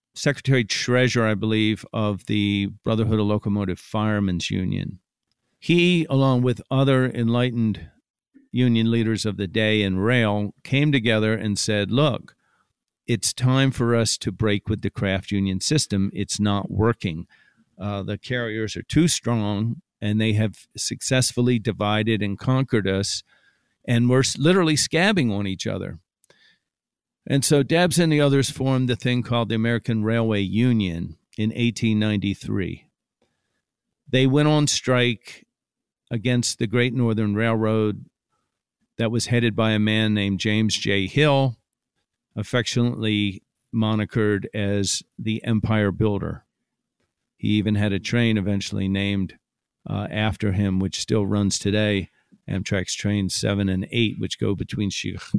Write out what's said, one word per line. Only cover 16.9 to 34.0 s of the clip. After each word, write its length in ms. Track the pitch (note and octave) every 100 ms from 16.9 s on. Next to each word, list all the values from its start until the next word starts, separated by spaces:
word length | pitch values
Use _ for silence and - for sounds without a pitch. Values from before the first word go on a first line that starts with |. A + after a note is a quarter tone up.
| A2+ G2 D#2+ F2 _ _ _ _ -
Uh, 260 | G2+ G2+
the 140 | F#2+ G#2
carriers 600 | - B2 A#2 A2 A2 -
are 60 |
too 260 | - D3 E3
strong, 720 | - - A#2 G#2 G2+ A2 - - -
and 200 | G#2 G#2+
they 120 | A2
have 340 | G#2+ A2 - - -
successfully 840 | - - - C3 B2+ - B2 A#2+
divided 600 | G#2+ F#2+ G#2 G#2+ A2 A2
and 180 | G2+ G2
conquered 480 | - C3 C3+ A#2 F#2+
us, 360 | F#2+ G2+ - - _ _ _ _ _ -
and 240 | A#2 B2
we're 100 | B2+
s-, 180 | C3 -
literally 380 | D3 F#3+ E3 D#3
scabbing 560 | - D#3+ F#3+ G3+ B2
on 140 | G2+ G2+
each 220 | F#2+ A2
other." 320 | G2 F#2+ F2 _ _ _ _ _ _ _ _ _ _ _ _ -
And 160 | C#3
so 200 | - D3
Debs 340 | C#3 D#3+ F3+ D#3
and 120 | E3
the 100 | D3+
others 300 | C#3+ C#3 C3
formed 360 | - C3 C3 B2+
the 80 | B2
thing 280 | B2 B2
called 260 | A#2 A#2+ A2
the 60 | A2+
American 480 | A2+ A#2 - A2+
Railway 380 | G#2+ A#2 A2+ G#2
Union 760 | G2 G2 B2+ A#2 F#2+ E2 F2 D#2+ _ -
in 140 | G#2+
eighteen 460 | A2 A#2+ G#2 A2+ G#2+
ninety-three. 840 | G#2+ G#2 G2+ F#2+ - G#2 F2 E2+ _ _ _ _ _ _ _ _ _ _ _ _